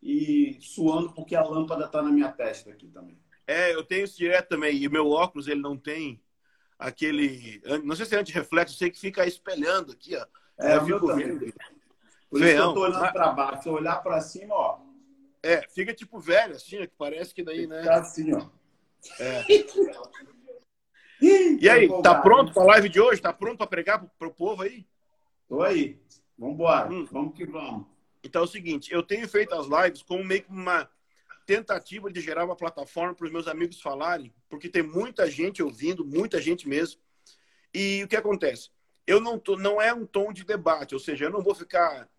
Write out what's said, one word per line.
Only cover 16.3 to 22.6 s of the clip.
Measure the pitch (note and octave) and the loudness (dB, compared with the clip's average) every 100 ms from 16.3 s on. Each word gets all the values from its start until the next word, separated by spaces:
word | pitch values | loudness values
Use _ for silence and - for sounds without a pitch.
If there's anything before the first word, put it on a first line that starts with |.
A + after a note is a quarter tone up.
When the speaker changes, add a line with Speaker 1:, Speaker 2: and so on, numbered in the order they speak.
| F#3 A3 C#3 | 2 2 -6
Speaker 2:
assim, | - G3+ | -16 -14
ó, | F3 | -14
que | _ | _
parece | D3 D#3 F3+ | -10 -10 -12
que | - | -12
daí, | E3 E3 E3 | -10 -8 -8
né? | D#3+ | -6
Speaker 1:
Fica | E3 E3 | 2 2
assim, | E3 - D#3 | 2 -8 -2
ó. | D3 - _ _ _ _ _ - - | -2 -4 _ _ _ _ _ -20 -10
Speaker 2:
É. | B2+ B2+ - | -6 -6 4
Speaker 1:
<laughs> | G4+ - F#4+ G4 - - - - _ - - _ _ _ _ _ _ | 4 4 0 -2 -2 -18 -20 -20 _ -20 -20 _ _ _ _ _ _
Ih, | D#4+ G4 F4+ D4 | 6 8 6 6
Speaker 2:
E | E3+ | 8
aí, | A#3+ F#3+ | 8 6
Speaker 1:
tô | F#3 | 6
Speaker 2:
tá | F3+ | 6
Speaker 1:
empolgado, | F3 | 8
Speaker 2:
pronto | G3 A#3+ E3+ | 10 8 6
Speaker 1:
hein? | |
Speaker 2:
pra | - | 6